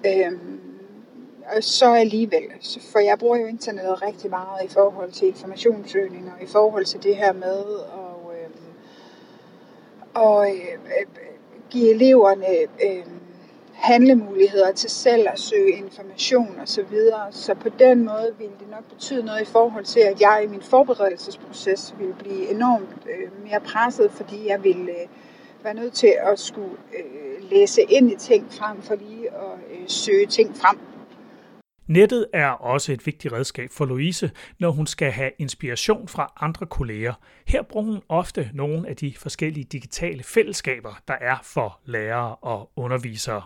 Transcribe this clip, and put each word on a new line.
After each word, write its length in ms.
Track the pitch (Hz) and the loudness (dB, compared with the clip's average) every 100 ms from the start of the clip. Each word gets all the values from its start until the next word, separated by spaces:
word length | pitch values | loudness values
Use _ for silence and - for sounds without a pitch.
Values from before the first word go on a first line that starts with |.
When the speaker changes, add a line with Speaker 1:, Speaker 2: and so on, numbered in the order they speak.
Speaker 1:
Øhm, 540 | 196 190 175 180 180 190 180 190 196 208 - - - - - | 2 2 0 -4 -14 -16 -18 -20 -20 -20 -20 -20 -20 -20 -6
og 80 | 214 | -4
så 300 | - - 247 | -2 4 6
alligevel, 500 | 233 226 214 226 - - - | 6 2 0 0 -2 -4 -16
så, 200 | - - - | -16 -16 -2
for 80 | 214 | 2
jeg 200 | 202 214 | 2 2
bruger 180 | 240 240 | 2 0
jo 80 | |
internettet 560 | 220 226 233 202 185 185 | -2 -8 -10 -8 -6 -4
rigtig 280 | 202 185 196 | -6 -8 -10
meget 360 | 185 190 190 | -8 -8 -10
i 20 | 190 | -2
forhold 440 | 196 202 196 185 | 2 2 0 -12
til 160 | - 190 | 0 0
informationssøgning, 1040 | 185 190 190 233 214 196 196 190 180 185 - | 0 -16 -2 0 0 -4 -4 -4 -10 -16 -16
og 60 | |
i 40 | 185 | -2
forhold 380 | 214 214 208 | 2 2 0
til 180 | 190 - | -6 -2
det 120 | 196 | -2
her 180 | 202 202 | 2 0
med 300 | 185 185 196 202 208 - | 0 -4 -6 -6 -10 -12
at, 500 | 190 185 175 170 170 | -14 -16 -16 -16 -16
øhm, 200 | 165 160 165 165 - - - - - - - - - - - - - | -16 -20 -20 -20 -20 -20 -20 -20 -20 -20 -20 -20 -20 -20 -20 -20 -10
og, 360 | - 220 208 202 | 2 4 6 2
øh, 240 | 190 175 170 | -2 -10 -14
øh, 220 | - - 403 - - - _ - - | -4 -4 -4 -14 -20 -20 _ -20 -8
give 200 | 247 226 | 2 4
eleverne, 560 | 220 262 262 196 196 185 170 156 - | 6 8 10 8 4 0 0 0 -2
øhm, 360 | 196 185 170 175 - - - - - | -2 -2 -12 -20 -20 -20 -20 -20 -20
handlemuligheder 1000 | - 240 240 254 247 202 196 202 202 190 | -2 4 6 8 6 2 2 4 4 2
til 180 | 190 226 | 2 -6
selv 380 | - 254 233 208 | 0 2 4 2
at 100 | - | -2
søge 320 | - 214 196 | -2 2 2
information 880 | 202 196 - - - - 254 220 180 | 0 -8 -18 -18 -8 0 0 0 -8
og 80 | - | -8
så 160 | 214 | -6
videre. 480 | 196 208 226 220 202 | -4 2 2 2 -10
Så 220 | - - | -10 -6
på 160 | 196 226 | -4 -4
den 360 | - 254 247 | 6 6 8
måde 280 | 226 214 226 208 | 2 -4 -6 -6
ville 160 | 208 202 | -16 -16
det 100 | 208 | -20
nok 120 | 214 - | -20 -20
betyde 360 | - - 269 | -18 -8 -6
noget 160 | 220 214 | -6 -6
i 40 | |
forhold 400 | 214 226 233 220 | 2 4 4 0
til, 140 | 196 240 | 0 4
at 220 | 208 196 | 4 6
jeg 200 | 208 214 | 4 6
i 40 | 214 | 0
min 140 | 202 | -8
forberedelsesproces 1300 | - 254 269 240 196 175 - - - - 196 190 - - | 2 4 4 2 0 -2 -12 -16 -20 -8 -4 -4 -6 -10
ville 180 | 185 185 | -10 -10
blive 300 | 196 196 190 | -12 -8 -6
enormt, 400 | 208 247 226 180 - | -2 0 0 -4 -16
øh, 400 | - 175 185 196 | -14 -12 -12 -14
mere 140 | 208 208 | -6 -6
presset, 520 | - 220 233 254 202 | -4 -2 -2 2 0
fordi 360 | - 208 208 214 | 0 -14 -10 -4
jeg 160 | 196 | 0
ville, 280 | 196 180 180 | 0 0 -6
øh, 160 | 175 175 - - - - - | -10 -14 -18 -20 -20 -20 -14
være 100 | 220 | -12
nødt 200 | 214 240 | -8 -8
til 200 | - 220 - | 4 4 4
at 200 | 190 202 | 2 -2
skulle... 380 | - - 190 - - - | -6 -12 -12 -14 -16 -16
Øh, 500 | 147 139 147 135 190 | -14 -16 -14 -14 2
læse 300 | 196 202 - | 4 4 4
ind 300 | - 269 247 | 4 6 4
i 40 | |
ting 380 | 196 - 214 - | 2 2 2 2
frem 280 | - 214 208 | -10 -10 -10
for 140 | 202 | -8
lige 340 | 202 208 226 233 | -8 -8 -12 -12
at, 220 | - 190 185 - | -10 -14 -14 -18
øh, 160 | - - | -16 -10
søge 380 | - - 196 | -8 0 2
ting 320 | 202 - 214 - | 2 2 0 2
frem. 220 | 185 - - - - - - - _ _ _ _ - | 2 2 -10 -20 -20 -20 -20 -20 _ _ _ _ 0
Speaker 2:
Nettet 400 | 160 208 247 - | 4 4 2 -2
er 160 | 175 143 | 0 -2
også 420 | 123 120 139 - | -2 -2 -2 -2
et 140 | 131 | -6
vigtigt 280 | - - 135 | -8 -10 -8
redskab 360 | 120 131 - 123 | -6 -8 -10 -16
for 140 | - | -6
Louise, 460 | 139 127 160 175 165 - - _ | -4 -2 -4 -4 -8 -8 -20 _
når 120 | 170 | -2
hun 160 | 147 151 | -2 -6
skal 240 | - 143 | -4 -4
have 200 | 110 135 - | -4 -8 -6
inspiration 720 | 139 - 135 117 - 220 208 | -10 -8 -10 -4 -2 -2 -4
fra 260 | - 139 - | -8 -8 -6
andre 260 | 151 165 | -8 -6
kolleger. 480 | 170 - 123 107 113 113 _ _ - | -8 -6 -6 -6 -8 -8 _ _ -4
Her 140 | - | -2
bruger 240 | - 214 | -2 -6
hun 160 | 214 208 _ | -6 -8 _
ofte 400 | 165 180 - 117 | -4 -4 -8 -8
nogle 360 | 139 147 160 - | -8 -6 -6 -8
af 60 | |
de 180 | 135 143 - | -8 -10 -10
forskellige 460 | 151 - 156 151 | -14 -8 -8 -8
digitale 600 | 127 135 120 - 170 143 | -12 -14 -12 -10 -10 -10
fællesskaber, 800 | - 226 208 196 - 123 110 98 - | -2 -2 0 -4 -8 -8 -12 -18 -10
der 80 | 131 | -6
er 140 | 123 131 | -4 -6
for 360 | - 151 107 - | -6 -6 -6 -8
lærere 500 | 131 117 107 120 120 | -10 -8 -6 -6 -6
og 340 | 113 123 107 113 | -10 -8 -10 -10
undervisere. 640 | - 123 127 117 107 - 107 | -10 -6 -6 -6 -10 -8 -8